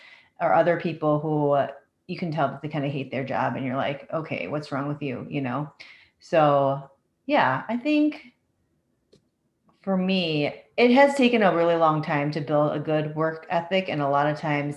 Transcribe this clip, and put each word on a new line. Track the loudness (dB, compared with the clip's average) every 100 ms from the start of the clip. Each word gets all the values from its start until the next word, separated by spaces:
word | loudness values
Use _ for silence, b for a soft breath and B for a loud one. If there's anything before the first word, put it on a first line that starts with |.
| B B B -4
Or | 2
other | 2 4 0
people | -2 -2 0 0
who, | 0 0 2
uh, | 2 0 -6 _ _ -12
you | -8
can | -6
tell | -2 -2
that | -4
they | -8
kinda | -6 -4
hate | -6 -6
their | -8
job | -4 -2 -2 -4
and | -4
you're | -4
like, | -4 -6 -8
"Okay, | -8 -6 -8 -6
what's | -6 -6
wrong | -6 -6
with | -6
you?" | -8 -8 -8
You | -6
know? | -4 -6 -8 -14 B B B _
So, | 0 4 4 4 2 -2 -8 _ _ _ -2
yeah, | 2 2 0 -4
I | -6
think | 0 2 0 -2 -20 _ _ _ _ _ _ _ _ _ _ _ _ _ _ _
for | -2 0
me, | 2 0 0 0 -2 -4 -8 2
it | 6
has | 8 6
taken | 6 4 6
a | 4
really | 4 2 4
long | 4 2
time | 0 -2 0
to | -4
build | 0 2 2
a | 0
good | -2 -2 -2
work | -2 -2 -4 -4
ethic. | -4 0 -2 -2
And | -2
a | 0
lot | 2 0
of | -2
times | -2 -2 -4